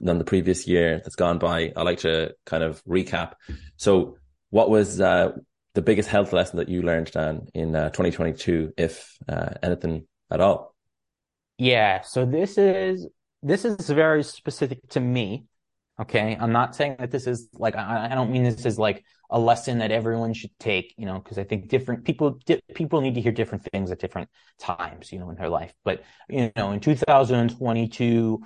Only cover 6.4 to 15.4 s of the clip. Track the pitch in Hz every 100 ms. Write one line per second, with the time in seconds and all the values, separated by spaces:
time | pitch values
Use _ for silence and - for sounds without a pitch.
6.4 | 92 85 85 90 85 82 82 80 78 80
7.4 | - 82 82 78 78 - 87 82 82 76
8.4 | - 85 78 - 82 - - _ - 82
9.4 | - - 90 85 85 80 - _ _ 80
10.4 | 95 - - _ _ _ _ _ _ _
11.4 | _ - 127 120 104 95 - 127 123 151
12.4 | 196 - 196 190 190 185 - _ _ _
13.4 | 143 196 233 202 160 147 156 156 139 -
14.4 | - - 135 123 _ 143 123 123 98 120